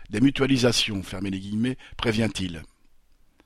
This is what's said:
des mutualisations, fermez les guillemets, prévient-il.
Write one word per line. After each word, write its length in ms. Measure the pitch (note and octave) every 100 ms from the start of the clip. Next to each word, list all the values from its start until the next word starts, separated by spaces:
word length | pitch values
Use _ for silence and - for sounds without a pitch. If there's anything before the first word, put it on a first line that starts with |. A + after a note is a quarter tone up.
| -
des 100 | G#2+
mutualisations, 840 | C#3 C#3 C3+ C3+ B2 G#2+ - G2
fermez 280 | F#2 F#2+ G2
les 100 | F#2+
guillemets, 380 | G2 G#2+ B2 B2+ - -
prévient-il. 680 | B2 A2 A2+ - F#2 D#2+ - _ _ - _ _ _ _